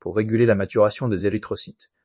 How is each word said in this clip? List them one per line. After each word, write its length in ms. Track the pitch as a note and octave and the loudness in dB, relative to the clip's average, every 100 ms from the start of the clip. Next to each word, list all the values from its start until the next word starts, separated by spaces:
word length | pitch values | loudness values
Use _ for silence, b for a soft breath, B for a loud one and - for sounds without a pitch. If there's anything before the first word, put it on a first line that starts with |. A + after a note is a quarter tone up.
pour 160 | - G2 | -6 -4
réguler 280 | A2 A2+ A#2 | 0 2 4
la 80 | |
maturation 540 | G2+ F#2+ A2+ G#2 - B2+ | 2 0 2 2 2 -2
des 180 | F#2+ G2+ | 0 0
érythrocytes, 680 | G#2+ - - - - - _ | -2 -4 -10 -12 -20 -20 _